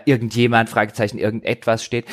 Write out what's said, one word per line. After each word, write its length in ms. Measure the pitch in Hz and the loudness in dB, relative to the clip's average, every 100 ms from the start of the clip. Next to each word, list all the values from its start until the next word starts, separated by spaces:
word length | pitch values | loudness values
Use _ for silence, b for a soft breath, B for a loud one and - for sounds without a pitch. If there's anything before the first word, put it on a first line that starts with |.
irgendjemand, 640 | - 127 113 113 120 117 113 | 2 0 0 2 4 4 2
Fragezeichen, 480 | 117 107 - 104 - | 0 -2 -2 -4 -2
irgendetwas 680 | 107 110 - 113 - 113 | -4 -2 -4 -2 -2 -2
steht, 220 | - 117 - | -2 -6 -6